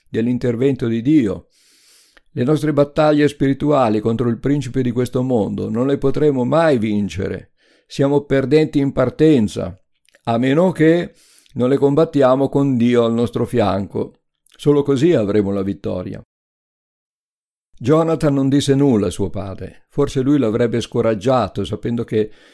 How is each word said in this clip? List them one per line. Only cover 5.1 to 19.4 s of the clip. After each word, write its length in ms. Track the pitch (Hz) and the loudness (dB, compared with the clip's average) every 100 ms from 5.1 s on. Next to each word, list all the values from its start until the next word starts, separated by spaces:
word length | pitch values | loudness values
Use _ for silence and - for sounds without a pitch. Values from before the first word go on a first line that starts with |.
| 127 | -2
mondo 460 | 127 123 98 101 98 | -2 0 -2 -4 -4
non 180 | 110 131 | -2 -2
le 120 | 139 | 0
potremo 460 | 139 - 151 135 | 0 2 0 0
mai 340 | 123 151 165 135 | 0 2 2 2
vincere. 720 | 107 104 101 92 95 92 - _ _ _ _ | 0 -2 -4 -6 -6 -8 -12 _ _ _ _
Siamo 380 | - 139 143 | -2 0 0
perdenti 540 | 143 135 127 151 156 147 | 0 -2 2 2 2 0
in 140 | 139 | 0
partenza, 840 | - 131 - 156 143 104 - 95 90 _ _ _ _ | 0 -2 2 4 4 2 -2 -8 -10 _ _ _ _
a 140 | - 117 | -4 -2
meno 340 | 131 139 185 | 0 2 2
che 420 | - 156 170 175 - _ _ _ | 2 4 2 0 -10 _ _ _
non 140 | - 123 | -4 0
le 80 | 139 | 2
combattiamo 720 | 139 143 160 143 127 131 135 | 2 2 2 2 2 4 0
con 280 | 143 139 127 | 0 0 2
Dio 280 | 120 120 | 2 2
al 80 | 117 | 2
nostro 320 | 117 117 - | 0 -2 -2
fianco. 720 | 120 120 104 95 98 110 113 - _ _ _ _ | -2 0 0 -2 -4 -8 -8 -12 _ _ _ _
Solo 260 | 151 147 | 0 2
così 300 | 143 139 160 | 2 2 2
avremo 380 | 156 104 104 98 | 2 2 0 0
la 120 | 98 | -2
vittoria. 600 | 98 98 107 95 95 104 107 _ _ _ _ _ _ _ _ _ _ _ _ _ _ - | -4 -6 -8 -8 -8 -14 -18 _ _ _ _ _ _ _ _ _ _ _ _ _ _ -8
Jonathan 520 | 120 156 165 156 156 | 0 2 2 0 0
non 140 | 139 135 | 2 2
disse 260 | 143 135 | 2 2
nulla 320 | 135 143 113 98 | 2 4 2 0
a 40 | |
suo 200 | - 98 | -4 -6
padre. 560 | - | -6